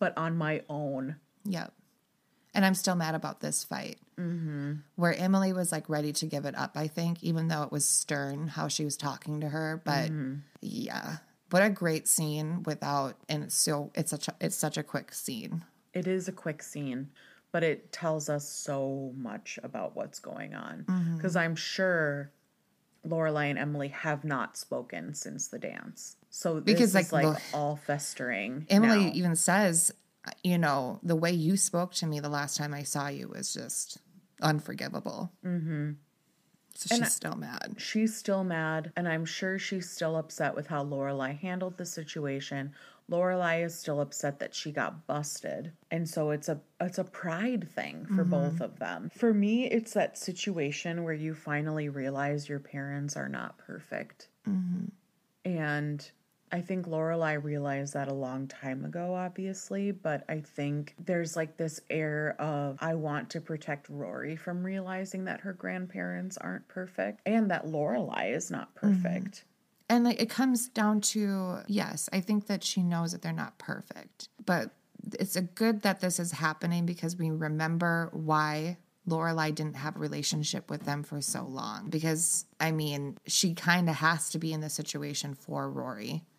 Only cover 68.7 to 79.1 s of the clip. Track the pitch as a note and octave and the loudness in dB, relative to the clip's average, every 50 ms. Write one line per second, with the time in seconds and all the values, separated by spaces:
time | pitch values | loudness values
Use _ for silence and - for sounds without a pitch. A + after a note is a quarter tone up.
68.7 | _ - - G#3 G3 F#3 F3+ F3 F3 F#3 F#3 G3 - - - _ _ _ _ _ | _ 2 4 6 6 6 4 2 0 -2 -4 -6 -8 -12 -18 _ _ _ _ _
69.7 | _ _ _ - A#3 A#3+ A#3+ A#3+ A#3 - A#3 A3+ - - C4 C4 B3+ A#3 A#3 - | _ _ _ 2 4 6 6 4 4 2 0 0 2 2 4 4 4 4 2 0
70.7 | - - G#3+ G#3 G#3+ G#3+ G3+ - - A3 G#3 G3 G3 F#3+ F#3 F3+ F3+ - - - | 0 2 4 4 4 4 2 2 2 2 2 2 2 0 0 -2 -4 -4 -4 -2
71.7 | G3+ G3+ F#3+ - - D3+ - - - F#3+ F#3 - G#3+ G#3 G#3 - G3+ F#3 - - | 0 0 0 0 -2 -4 -4 0 0 0 2 4 2 2 2 2 -2 0 0 0
72.7 | - G3 F3+ F3 E3+ E3+ E3+ E3 F3 F3 - E3+ D#3+ E3 D3 C3 - - - - | 2 2 2 4 2 2 0 0 -2 -4 -4 -4 -2 -2 -4 -6 -8 -10 -8 -6
73.7 | - - - - - - - - _ - - - _ - G#3+ - F3+ E3 A#2 G#2 | -6 -6 -8 -12 -16 -16 -16 -18 _ -18 -18 -18 _ -6 0 2 2 2 2 -2
74.7 | - _ _ _ _ - - - - - - F#3+ - F3+ F#3 F3 - - A3+ A3+ | -8 _ _ _ _ -14 -12 -10 -4 -4 -2 -2 0 -2 -2 -2 0 2 2 2
75.7 | A3+ G#3 - G3+ F#3+ - - F3+ F3 - F3 E3+ E3+ D3 D#3+ D#3 D#3 - - F3 | 4 4 4 2 2 2 0 0 0 0 -2 -2 -2 0 0 0 0 2 0 2
76.7 | F3 F3 E3+ E3+ F3 E3+ - E3 F3 F3+ E3 D#3+ D#3 D#3+ D#3+ D3+ D#3 D#3 D#3+ D#3+ | 2 2 2 0 0 0 -2 -2 0 0 0 0 0 0 0 0 2 2 2 2
77.7 | E3 E3+ F3 E3+ E3+ E3+ E3 E3 - D#3 D#3+ D#3 D#3 D3+ D3+ D3+ D3+ D3+ D#3 E3+ | 2 4 4 4 4 4 2 0 -4 -4 2 4 4 6 4 4 2 0 -2 -2
78.7 | F3+ E3+ _ _ _ _ _ F3 | -4 -6 _ _ _ _ _ 0